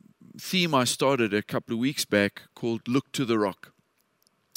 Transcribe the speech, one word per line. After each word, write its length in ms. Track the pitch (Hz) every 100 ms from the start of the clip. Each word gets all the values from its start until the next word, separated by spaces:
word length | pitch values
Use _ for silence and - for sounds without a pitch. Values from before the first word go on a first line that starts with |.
| - _ - -
theme 380 | - 185 175
I 100 | 143
started 480 | 123 - 135 135 110
a 120 | 104
couple 320 | - 127 - 113
of 40 |
weeks 260 | 131 151 -
back 360 | 104 101 - - -
called 320 | 120 113 -
Look 240 | 135 -
to 120 | -
the 140 | 123 113
Rock. 340 | 101 - - _ _ _ _ _ _ _ _